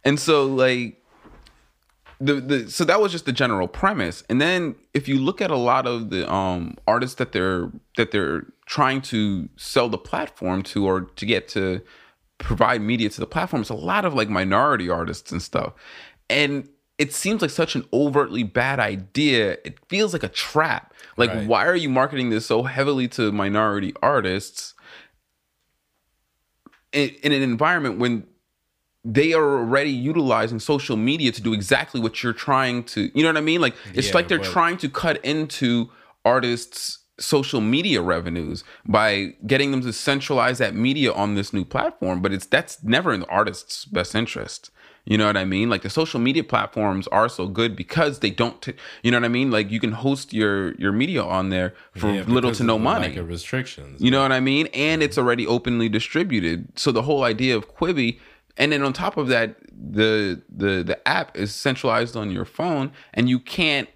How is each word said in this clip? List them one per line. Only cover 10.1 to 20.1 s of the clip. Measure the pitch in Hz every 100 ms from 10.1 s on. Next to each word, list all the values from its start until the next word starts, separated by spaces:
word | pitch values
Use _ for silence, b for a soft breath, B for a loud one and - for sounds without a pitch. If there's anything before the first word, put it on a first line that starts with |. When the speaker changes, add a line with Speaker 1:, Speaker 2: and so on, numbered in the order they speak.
| - - - 90 92
Speaker 1:
to | 95 107 95
or | 92
to | 90 - 101
get | 95 -
to | 104 95 92 b b b b _ _
provide | - 113 113 120
media | 104 120 107
to | -
the | -
platform, | 160 180 143
it's | 107
a |
lot | 110 80 196 190
of, |
like, | 139 107
minority | 98 95 98 143 123 87
artists | 85 85 87 -
and | 87
stuff. | - - - - B B B B _
And | 131 143 143 - _ _ -
it | 147
seems | - 190 220
like | 160
such | - 160 135
an | -
overtly | 113 143 139 143 107
bad | 107 123 127 139
idea. | 107 98 95 - 147 123 104 - -
It | - _
feels | 190 214